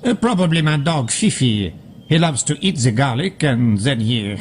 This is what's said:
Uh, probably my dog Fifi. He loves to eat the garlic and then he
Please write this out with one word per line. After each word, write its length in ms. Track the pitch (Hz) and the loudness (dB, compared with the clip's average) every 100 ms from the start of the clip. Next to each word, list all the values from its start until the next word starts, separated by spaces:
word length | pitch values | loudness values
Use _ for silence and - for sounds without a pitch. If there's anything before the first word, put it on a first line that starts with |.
Uh, 100 | 247 | -2
probably 480 | 214 226 196 180 165 | 0 0 2 2 2
my 160 | 151 151 | 2 0
dog 340 | 143 160 117 | 0 -2 -2
Fifi. 600 | - 214 - 131 107 92 - - - - | 0 0 2 0 2 -2 -6 -20 -20 -2
He 100 | 160 | 0
loves 260 | 165 139 | 2 -2
to 140 | - 156 | -4 -2
eat 120 | 196 156 | -2 0
the 140 | 123 | 0
garlic 520 | 110 139 117 185 - | 2 0 0 -4 -2
and 340 | 151 120 120 104 | 0 2 2 2
then 200 | 117 131 | 0 -2
he 380 | 110 120 101 104 | 0 -2 -2 -4